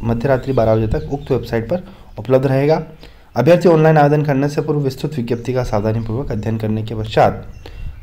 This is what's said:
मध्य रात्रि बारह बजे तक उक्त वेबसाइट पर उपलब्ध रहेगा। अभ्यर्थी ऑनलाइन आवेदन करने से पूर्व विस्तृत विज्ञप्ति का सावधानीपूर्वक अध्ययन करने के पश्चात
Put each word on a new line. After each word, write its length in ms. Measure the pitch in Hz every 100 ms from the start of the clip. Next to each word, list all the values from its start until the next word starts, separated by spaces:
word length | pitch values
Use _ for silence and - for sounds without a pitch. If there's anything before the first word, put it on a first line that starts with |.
मध्य 240 | 117 117 139
रात्रि 260 | 131 135
बारह 220 | 127 110 110
बजे 120 | 110
तक 260 | 151 151
उक्त 180 | 143 -
वेबसाइट 380 | 123 - 117 113
पर 140 | 185 - - - -
उपलब्ध 260 | 107 131 135
रहेगा। 380 | 135 143 160 - - - - - 117
अभ्यर्थी 340 | 131 175 175
ऑनलाइन 280 | 190 156 156
आवेदन 280 | 143 151 147
करने 240 | 135 143
से 120 | 147
पूर्व 180 | 143 147
विस्तृत 340 | 135 131 147
विज्ञप्ति 400 | 147 117 117 117
का 100 | 127
सावधानीपूर्वक 680 | 120 107 107 113 110 113 143
अध्ययन 260 | 110 110 110
करने 260 | 110 110
के 120 | 110 110
पश्चात 580 | 107 - 113 - - - - - - -